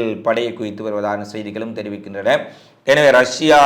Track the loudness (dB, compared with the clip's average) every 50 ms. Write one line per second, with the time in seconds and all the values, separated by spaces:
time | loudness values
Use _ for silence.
0 | -2 -4 -4 -4 -2 -2 -2 -2 -2 -4 -6 -8 -10 -10 -10 -10 -8 -8 -6 -4
1 | -4 -4 -4 -6 -8 -10 -12 -12 -10 -10 -10 -10 -10 -10 -10 -10 -10 -10 -10 -12
2 | -14 -14 -10 -4 -2 0 0 0 -2 -8 -18 -20 _ _ _ _ 0 2 4 4
3 | 6 6 6 6 4 2 -2 0 2 6 6 6 6